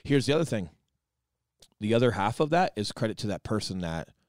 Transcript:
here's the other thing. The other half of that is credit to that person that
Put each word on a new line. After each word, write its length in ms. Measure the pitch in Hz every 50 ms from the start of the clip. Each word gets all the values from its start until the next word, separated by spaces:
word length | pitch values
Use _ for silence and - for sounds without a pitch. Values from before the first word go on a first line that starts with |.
| _
here's 220 | - 139 139 113
the 60 | 127 143
other 100 | 165 165
thing. 240 | - 123 107 90 78 - _ _ _ _ _ _ _ _ _ _ _ _ _ _ _ _ _ - _ _ _
The 140 | 107 107 113
other 180 | 117 127 120
half 260 | 104 95 98 107 127 -
of 100 | 160 147
that 220 | 160 170 185 - -
is 160 | 107 104 -
credit 240 | - - 120 110 101 -
to 100 | - 104
that 140 | 95 - -
person 340 | - 110 104 - - 95 92
that 300 | 87 82 80 82 - - _ _ _